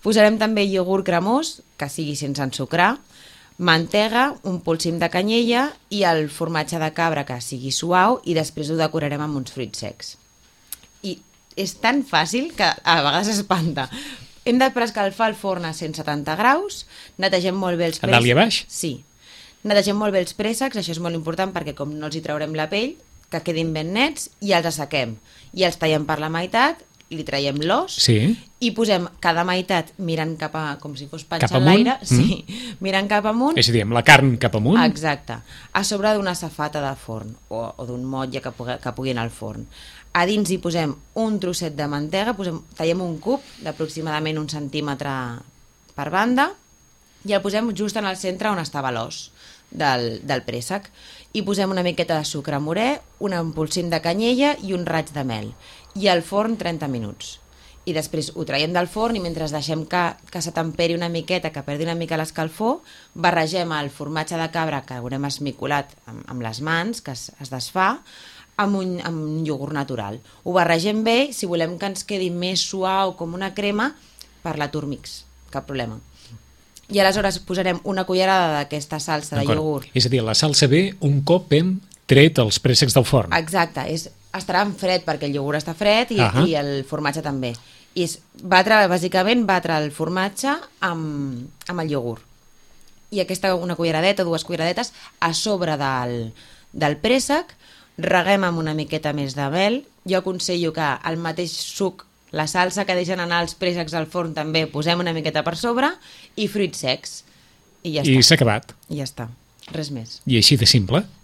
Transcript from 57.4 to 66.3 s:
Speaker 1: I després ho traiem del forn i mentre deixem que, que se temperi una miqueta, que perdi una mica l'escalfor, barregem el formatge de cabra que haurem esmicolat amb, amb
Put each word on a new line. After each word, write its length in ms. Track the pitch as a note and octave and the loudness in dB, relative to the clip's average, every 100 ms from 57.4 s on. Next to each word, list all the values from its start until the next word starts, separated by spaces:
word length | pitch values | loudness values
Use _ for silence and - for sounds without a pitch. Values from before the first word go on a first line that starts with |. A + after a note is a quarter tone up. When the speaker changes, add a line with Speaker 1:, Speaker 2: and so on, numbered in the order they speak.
| - - - - | -20 -20 -20 -12
Speaker 1:
I 80 | - | -4
després 380 | D#3+ D3+ D#3+ D3 | -4 -2 -4 -6
ho 100 | - | -8
traiem 280 | D3+ C#3 D#3+ | -2 0 2
del 140 | F3 F3 | 0 0
forn 280 | G#3+ A#3 A3+ | -2 -2 -2
i 40 | |
mentre 280 | F3 D#3+ D#3 | -4 -4 -4
deixem 360 | D3+ D3 D#3+ D#3 | -4 -2 -4 -2
que, 280 | F3+ E3+ - - | -2 -2 -4 -12
que 100 | F3+ | -8
se 100 | - | -4
temperi 420 | - E3 D#3 E3+ | -2 -4 0 0
una 140 | E3+ E3+ | 0 -2
miqueta, 420 | E3+ E3 F3+ D#3+ | -4 -2 -2 -2
que 100 | D3+ | -8
perdi 220 | C#3 D3 | -8 -4
una 100 | E3 | -2
mica 220 | E3+ E3 D#3+ | -4 -2 -2
l'escalfor, 640 | D#3+ - D#3+ - A3 D4+ - - - | -4 -4 -6 -2 -2 -2 -8 -20 -18
barregem 580 | - F3 E3+ D#3+ F3+ E3+ | 0 2 2 0 -2 -2
el 180 | D3+ C#3+ | -2 -4
formatge 460 | - D3 D#3 D#3 E3 | -8 -6 -4 -4 -4
de 140 | D#3+ | -2
cabra 320 | E3+ D#3+ C#3+ - | -2 -2 -4 -6
que 80 | |
haurem 300 | B2+ A#2+ C3+ | -10 -6 -4
esmicolat 680 | C#3+ - C#3+ - C3+ C#3+ C#3 - - | -4 -4 -6 -6 -2 -2 -2 -16 -18
amb, 160 | A#2 | -16
amb 140 | - | -12